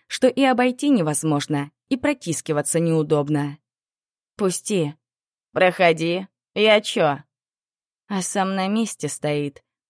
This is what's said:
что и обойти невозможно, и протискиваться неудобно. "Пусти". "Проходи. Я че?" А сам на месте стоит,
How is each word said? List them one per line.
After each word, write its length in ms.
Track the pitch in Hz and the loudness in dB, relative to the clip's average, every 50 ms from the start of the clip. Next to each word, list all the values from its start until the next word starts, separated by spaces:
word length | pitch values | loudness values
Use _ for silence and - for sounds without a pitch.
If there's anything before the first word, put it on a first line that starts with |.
| _ | _
что 220 | - - - - 254 | -12 -2 0 2 2
и 140 | 247 - 277 | 2 4 2
обойти 460 | 269 254 233 247 254 247 254 - 285 | 2 4 2 2 0 0 -2 0 2
невозможно, 800 | 277 220 165 151 151 - - 160 147 143 143 - 151 143 143 147 - _ _ - | 2 2 2 0 -2 -2 0 0 0 0 -2 -2 -4 -4 -4 -6 -10 _ _ -6
и 80 | - | -4
протискиваться 840 | 247 - 294 294 - - 170 156 - - - 156 147 147 - - 165 | -2 0 -2 -2 -2 -4 -6 -6 -6 -4 -4 -2 -2 -2 0 0 0
неудобно. 800 | 165 165 160 160 156 151 156 147 143 143 151 143 143 143 147 - _ _ _ _ _ _ _ _ _ _ _ _ _ _ _ | 0 2 2 0 0 2 0 0 0 0 -2 -2 -2 -4 -8 -14 _ _ _ _ _ _ _ _ _ _ _ _ _ _ _
"Пусти". 580 | - 214 185 175 - - - 214 185 160 147 151 - _ _ _ _ _ _ _ _ _ _ - | -2 -2 -2 -2 -2 -4 -2 -2 0 0 -2 -4 -10 _ _ _ _ _ _ _ _ _ _ 0
"Проходи. 760 | 147 180 185 175 - 185 170 165 160 160 170 170 185 190 - _ _ _ _ - | 2 2 4 4 4 4 4 4 2 0 -2 -2 -4 -6 -10 _ _ _ _ -2
Я 260 | 196 208 220 214 214 | 2 4 4 4 4
че?" 380 | 220 - - 220 175 151 143 139 - _ _ _ _ _ _ _ _ _ _ _ _ _ _ _ _ | 2 0 0 0 2 2 0 -2 -6 _ _ _ _ _ _ _ _ _ _ _ _ _ _ _ _
А 160 | - 202 190 180 | -8 -6 -4 -4
сам 320 | - - 196 190 190 196 | -4 -2 -2 -2 -2 -2
на 140 | 190 185 190 | -2 -2 -2
месте 400 | 208 226 233 202 - - - 147 | -2 -2 -2 -4 -6 -6 -8 -8
стоит, 560 | - - - 151 147 147 147 143 139 - _ _ _ _ _ _ | -6 -6 -4 -4 -2 -2 -4 -6 -8 -12 _ _ _ _ _ _